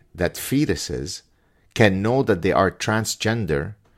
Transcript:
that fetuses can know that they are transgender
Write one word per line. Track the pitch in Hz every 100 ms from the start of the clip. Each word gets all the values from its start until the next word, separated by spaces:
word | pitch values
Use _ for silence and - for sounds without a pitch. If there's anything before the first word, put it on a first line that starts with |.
| _ -
that | 85 -
fetuses | - 131 147 85 - 65 76 - - _ _ _ _
can | - 107 92
know | 107 131
that | 131 90
they | 95
are | 69 95
transgender | - - 110 110 - 110 117 90 71 90 - _